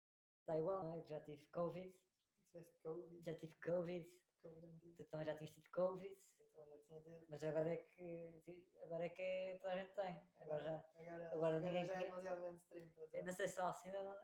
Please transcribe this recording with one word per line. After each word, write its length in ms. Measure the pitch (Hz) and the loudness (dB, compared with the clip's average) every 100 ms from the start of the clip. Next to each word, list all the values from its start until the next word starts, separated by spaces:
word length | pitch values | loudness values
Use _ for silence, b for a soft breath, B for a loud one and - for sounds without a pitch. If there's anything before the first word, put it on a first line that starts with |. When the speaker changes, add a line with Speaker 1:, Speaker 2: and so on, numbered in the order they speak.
| _ _ _ _ - | _ _ _ _ 2
Speaker 1:
tá 120 | 160 | 4
igual, 260 | 165 190 160 | 6 4 2
né? 180 | 165 - | -2 -2
Já 100 | 151 | -4
tive 240 | 151 147 - | -4 -10 -4
covid. 400 | 175 170 170 185 - _ _ _ _ _ | 2 2 0 -6 -12 _ _ _ _ _
Speaker 2:
Tiveste 280 | 170 165 _ | -16 -16 _
covid? 400 | 160 170 170 170 170 | -6 -4 -6 -8 -6
Speaker 1:
Já 100 | 156 | -4
tive 180 | 160 - 165 | -8 -4 2
covid. 400 | 180 170 180 160 - _ _ | 4 4 -2 -6 -14 _ _
Speaker 2:
covid 220 | 170 165 170 | -16 -14 -14
antigo. 300 | 165 170 - | -16 -16 -16
Speaker 1:
Tu 80 | 151 | -6
também 200 | 156 156 | -2 0
já 80 | 156 | -2
tinhas 160 | 156 | -4
tido 180 | - - | -10 -2
covid. 440 | 175 185 185 196 - - _ - 156 147 147 - | 4 4 4 -6 -10 -18 _ -20 -20 -18 -18 -14
Speaker 2:
Meu 80 | 156 | -14
Deus. 240 | 160 165 - | -12 -14 -8
Speaker 1:
Mas 160 | 147 | 0
agora 260 | 156 156 160 | 2 4 4
é 40 | 165 | 2
que, 680 | - - 175 170 170 165 165 175 - - | -2 -10 -6 -6 -8 -12 -14 -14 -16 -16
agora 220 | 160 165 170 | -4 0 0
é 40 | |
que 120 | 175 | 0
é, 340 | 185 185 185 185 | 0 0 -2 -2
toda 160 | 190 | 0
a 40 | 185 | 0
gente 160 | 190 208 | 0 -2
tem. 260 | 185 165 - - | -2 -2 -10 -12
Agora 220 | 156 151 | 0 2
já, 120 | 151 156 | 2 -2
Speaker 2:
Agora, 520 | - 165 170 170 165 | -4 -12 -8 -6 0
Speaker 1:
agora 0 | |
Speaker 2:
agora 260 | 165 165 160 | 6 6 6
Speaker 1:
ninguém 260 | 180 175 175 | 4 4 4
Speaker 2:
já 60 | |
é 40 | 185 | 2
Speaker 1:
quer. 80 | 185 | 0
Speaker 2:
demasiado 360 | 180 185 175 | 0 -2 -2
mainstream, 460 | 175 170 - 175 165 | -2 -6 -10 -14 -12
tá 120 | 160 | -12
Speaker 1:
Eu 240 | 160 180 175 | -6 -2 -2
não 80 | |
Speaker 2:
certo? 20 | 180 | 2
Speaker 1:
sei 100 | 185 | 0
se 120 | 185 | 4
a 40 | |
vacina, 400 | 180 - 185 196 | 2 0 -4 -2
não, 80 | 196 202 | -2 -6